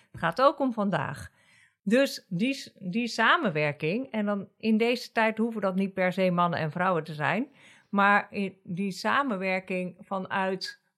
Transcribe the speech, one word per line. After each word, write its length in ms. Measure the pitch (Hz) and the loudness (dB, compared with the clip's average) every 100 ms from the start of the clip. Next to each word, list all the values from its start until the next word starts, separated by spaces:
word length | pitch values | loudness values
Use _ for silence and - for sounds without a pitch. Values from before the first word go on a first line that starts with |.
| _ | _
het 100 | - | -4
gaat 220 | 165 165 | -2 4
ook 160 | 277 285 | 4 4
om 140 | 269 | -2
vandaag." 580 | 226 202 160 143 135 - _ _ _ _ _ | 0 -2 0 -2 -8 -14 _ _ _ _ _
Dus 420 | 196 233 269 - - | 2 4 4 -2 -8
die 260 | 170 240 | -2 -2
s-, 160 | 269 - _ | -2 -10 _
die 300 | 180 226 240 | -6 -4 -4
samenwerking, 1040 | - 226 339 240 151 151 143 156 214 262 | 2 4 4 2 2 0 0 -2 -2 -4
en 160 | 220 208 | -4 -2
dan 220 | 202 190 _ | -2 -6 _
in 180 | 220 214 | 2 2
deze 360 | 233 247 - | 2 0 -4
tijd 260 | - 220 220 | 0 0 2
hoeven 220 | 233 226 | -2 0
dat 140 | 196 | -2
niet 200 | 185 196 | 0 -2
per 180 | 190 185 | 0 0
se 180 | 180 185 | 2 2
mannen 280 | 175 175 156 | 4 2 0
en 120 | 156 | -2
vrouwen 340 | 175 185 170 | 0 0 0
te 100 | 156 | -4
zijn, 340 | 151 143 180 285 _ - - _ | -4 -2 -2 -4 _ -20 -20 _
maar 380 | 202 202 202 - | 2 4 4 2
in 260 | 202 196 - | -6 -6 -8
die 280 | - 175 202 | -10 -6 -4
samenwerking 1080 | 180 220 240 285 190 190 185 185 185 180 180 | -4 -2 0 0 -2 -2 -4 -4 -6 -6 -10
vanuit 800 | - 190 185 196 190 190 - - _ | -8 -8 -4 -4 -2 -4 -8 -12 _